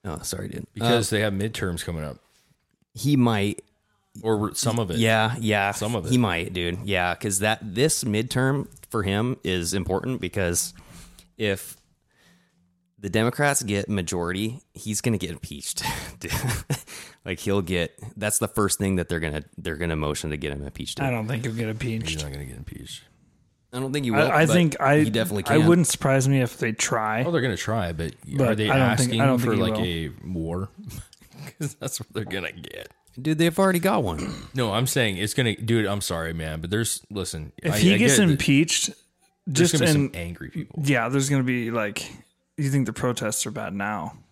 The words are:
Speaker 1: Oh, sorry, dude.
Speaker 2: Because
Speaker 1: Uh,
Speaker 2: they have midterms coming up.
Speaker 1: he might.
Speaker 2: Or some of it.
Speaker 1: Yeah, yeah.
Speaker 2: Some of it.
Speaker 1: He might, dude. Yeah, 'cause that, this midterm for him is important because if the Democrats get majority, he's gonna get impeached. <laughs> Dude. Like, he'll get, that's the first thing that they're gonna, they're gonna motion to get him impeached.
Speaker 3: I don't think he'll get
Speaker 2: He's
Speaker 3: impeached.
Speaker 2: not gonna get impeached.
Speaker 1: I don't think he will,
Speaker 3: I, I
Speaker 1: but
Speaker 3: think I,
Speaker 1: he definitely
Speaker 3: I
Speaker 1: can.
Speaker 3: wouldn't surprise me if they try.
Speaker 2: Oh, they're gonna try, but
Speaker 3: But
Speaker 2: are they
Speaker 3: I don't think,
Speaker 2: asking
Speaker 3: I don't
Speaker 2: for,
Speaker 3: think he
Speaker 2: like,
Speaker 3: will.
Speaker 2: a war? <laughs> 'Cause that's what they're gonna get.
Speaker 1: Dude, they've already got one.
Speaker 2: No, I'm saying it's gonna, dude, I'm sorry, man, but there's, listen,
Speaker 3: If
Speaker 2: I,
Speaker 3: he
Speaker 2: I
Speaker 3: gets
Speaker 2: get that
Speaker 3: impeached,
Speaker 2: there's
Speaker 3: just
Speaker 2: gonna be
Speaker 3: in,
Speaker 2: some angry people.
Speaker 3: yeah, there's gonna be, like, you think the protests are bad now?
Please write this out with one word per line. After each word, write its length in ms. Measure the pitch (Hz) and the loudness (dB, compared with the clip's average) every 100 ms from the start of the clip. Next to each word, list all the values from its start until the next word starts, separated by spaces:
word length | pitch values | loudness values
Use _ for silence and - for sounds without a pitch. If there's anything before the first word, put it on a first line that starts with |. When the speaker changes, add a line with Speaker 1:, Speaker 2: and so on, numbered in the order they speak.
Speaker 1:
Oh, 160 | 95 73 | -8 -8
sorry, 260 | - 92 98 | -8 -8 -8
dude. 180 | - - | -10 -12
Speaker 2:
Because 380 | 104 117 120 104 | -4 2 2 2
Speaker 1:
Uh, 40 | 107 | 0
Speaker 2:
they 60 | |
have 100 | 107 | 0
midterms 520 | 98 107 - 95 85 | -2 -4 -4 -6 -4
coming 200 | - 82 | -6 -8
up. 140 | 76 60 _ _ _ _ _ _ _ | -8 -12 _ _ _ _ _ _ _
Speaker 1:
he 220 | - 139 143 | -4 2 4
might. 460 | 120 107 101 - _ _ _ _ _ - | 4 2 -2 -4 _ _ _ _ _ -6
Speaker 2:
Or 300 | 110 107 107 | 0 0 0
some 240 | - 117 113 | -2 -2 0
of 120 | 98 | -2
it. 80 | 82 | 2
Speaker 1:
Yeah, 380 | 113 110 113 117 | 4 4 2 0
yeah. 300 | 110 104 98 | 2 2 2
Speaker 2:
Some 220 | 101 104 | 0 -4
of 120 | 117 90 | -4 2
it. 40 | |
Speaker 1:
He 80 | 127 | 2
might, 340 | 110 85 76 | 2 0 -2
dude. 260 | 90 87 90 | -2 -2 -4
Yeah, 300 | 101 92 87 | -2 0 0
'cause 240 | 85 110 95 | -2 -2 0
that, 200 | 107 110 | 0 -2
this 400 | 110 95 156 - | -4 0 0 2
midterm 600 | - 104 123 127 131 143 - - - | 0 0 0 0 2 0 -4 -14 -6
for 120 | 113 | -4
him 320 | 98 101 123 131 | 0 0 0 -2
is 300 | - 92 85 | -2 -2 0
important 460 | 95 87 92 127 127 | -2 0 -2 -2 -4
because 520 | 90 104 90 87 - - - - - - _ - | -4 -2 0 0 -4 -10 -20 -20 -20 -20 _ -4
if 400 | 107 95 - - _ _ _ _ _ _ _ _ _ _ _ _ | -2 -2 -6 -18 _ _ _ _ _ _ _ _ _ _ _ _
the 100 | 101 | -2
Democrats 540 | 104 113 120 147 135 | 0 0 2 2 2
get 260 | 110 101 95 | 0 -2 0
majority, 720 | 101 82 90 85 92 110 127 _ | -2 -2 -2 -2 -2 -4 -6 _
he's 260 | - 107 104 | -12 -6 -4
gonna 180 | 123 104 | 0 -2
get 120 | 90 | -4
impeached. 520 | 80 - 71 - - - - | -8 -12 -12 -8 -6 -4 -6
<laughs> 180 | - - | -10 -12
Dude. 120 | 85 - 127 107 - 147 - - - - | -6 -4 -2 -4 -4 -6 -6 -18 -18 -14
Like, 140 | - 90 | -8 -4
he'll 220 | 104 101 | 0 0
get, 340 | 85 90 82 - 104 - | 0 0 -2 -6 -16 -4
that's 220 | 107 - | -2 0
the 100 | 107 | -2
first 300 | - 98 - | 2 2 2
thing 180 | 98 92 | 2 0
that 120 | 85 | 0
they're 120 | 85 | -2
gonna, 220 | 80 78 73 - | -2 -4 -8 -10
they're 200 | 82 76 | -6 -4
gonna 180 | 85 80 | -2 0
motion 340 | 76 73 78 | -2 -2 -4
to 60 | 76 | -4
get 140 | 73 | -4
him 120 | 69 | -6
impeached. 360 | 71 - - - | -8 -10 -10 -4
Speaker 3:
I 100 | 139 | -2
don't 180 | 117 107 | -2 -4
think 160 | 135 | -4
he'll 80 | 127 | -4
get 100 | 113 110 | -4 -6
Speaker 2:
He's 40 | |
Speaker 3:
impeached. 520 | 110 123 110 80 78 | -4 -4 -4 -4 -6
Speaker 2:
not 100 | 73 | -8
gonna 120 | 69 67 | -8 -12
get 100 | 62 | -12
impeached. 460 | - - - - _ _ _ _ _ _ _ | -14 -14 -14 -16 _ _ _ _ _ _ _
Speaker 1:
I 60 | 123 | -8
don't 120 | 135 | -4
think 120 | 147 127 | -2 2
he 40 | |
will, 120 | 120 | 4
Speaker 3:
I, 80 | 160 151 | 4 6
I 60 | 160 | 6
Speaker 1:
but 60 | |
Speaker 3:
think 260 | 170 165 - | 6 4 4
I, 200 | 139 147 | 4 6
Speaker 1:
he 100 | 147 | 6
definitely 340 | 110 92 101 117 | 2 0 -2 4
Speaker 3:
I 120 | 143 | 6
Speaker 1:
can. 80 | 160 | 8
Speaker 3:
wouldn't 200 | 175 156 | 8 6
surprise 400 | - 139 135 131 | 2 2 4 4
me 120 | 139 | 4
if 160 | 120 - | 2 0
they 160 | 120 | -4
try. 500 | 107 - 120 107 110 | 0 0 0 0 0
Speaker 2:
Oh, 80 | 139 | 0
they're 120 | 170 | 0
gonna 140 | 127 92 | 0 -2
try, 360 | - 113 87 | -2 -2 -2
but 220 | 80 82 - - | -2 -6 -8 -6
Speaker 3:
But 220 | 139 123 | 0 2
Speaker 2:
are 60 | 107 | 2
they 120 | 107 | 2
Speaker 3:
I 80 | 135 | 4
don't 180 | 127 110 | 4 4
think, 120 | 123 | 2
Speaker 2:
asking 100 | 113 | 4
Speaker 3:
I 60 | 135 | 4
don't 120 | 123 | 4
Speaker 2:
for, 160 | 117 | 2
Speaker 3:
think 20 | 104 | 2
he 60 | |
Speaker 2:
like, 120 | 92 | 2
Speaker 3:
will. 100 | 107 | 0
Speaker 2:
a 240 | 90 82 78 - 78 | -2 -2 -4 -8 -8
war? 360 | 90 80 87 98 - 208 - - | -6 -4 -4 -6 -10 -16 -14 -18
<laughs> 460 | - - - 143 - | -20 -20 -18 -18 -8
'Cause 180 | 143 - | -10 -8
that's 220 | 127 - | -10 -8
what 80 | 110 | -8
they're 100 | 107 | -8
gonna 260 | 101 95 82 | -6 -6 -6
get. 380 | 85 - - - _ _ - | -10 -14 -14 -16 _ _ -6
Speaker 1:
Dude, 160 | 143 156 | -2 2
they've 200 | 165 165 | 2 4
already 200 | 190 180 | 4 4
got 220 | 185 - | 2 2
one. 280 | 107 78 - - - | 0 -2 -6 -8 -8
Speaker 2:
No, 180 | 131 117 | -2 0
I'm 140 | 101 127 | 2 2
saying 320 | 139 113 92 | 2 2 0
it's 160 | 104 | -2
gonna, 200 | - 120 - | 0 0 0
dude, 300 | 113 117 101 | 0 2 2
I'm 140 | 101 | -2
sorry, 320 | - 85 82 | -2 -4 -4
man, 280 | 82 78 78 | -4 -6 -6
but 100 | 85 | -2
there's, 320 | 104 113 - _ | -2 -2 -4 _
listen, 420 | 101 87 80 76 - | -8 -6 -8 -12 -6
Speaker 3:
If 160 | 165 | -2
Speaker 2:
I, 40 | - | 4
Speaker 3:
he 160 | 175 | 6
Speaker 2:
I 40 | 202 | 6
Speaker 3:
gets 180 | 240 240 | 6 6
Speaker 2:
get 80 | |
that 60 | 185 | 6
Speaker 3:
impeached, 600 | 139 - 139 165 - - - _ _ _ _ - | 4 4 4 4 0 -4 -8 _ _ _ _ -4
Speaker 2:
there's 240 | 139 175 | 2 4
Speaker 3:
just 40 | 156 | 6
Speaker 2:
gonna 100 | 165 | 4
be 60 | 147 | 4
Speaker 3:
in, 20 | 139 | 2
Speaker 2:
some 80 | 85 | -4
angry 280 | 85 87 65 | -8 -10 -10
people. 320 | 165 - - | -10 -10 -4
Speaker 3:
yeah, 240 | 139 127 113 | 2 2 2
there's 180 | 135 135 | 0 2
gonna 140 | 139 | 2
be, 280 | 127 123 117 | 2 0 0
like, 400 | 117 104 101 - - _ _ _ - | -2 -2 -4 -10 -14 _ _ _ -4
you 140 | 139 | 0
think 160 | 139 123 | 2 0
the 60 | |
protests 520 | - 127 117 113 - | -2 -2 -2 -2 -4
are 60 | - | -6
bad 240 | 110 107 | -6 -8
now? 400 | 98 101 104 76 - _ | -4 -4 -4 -6 -12 _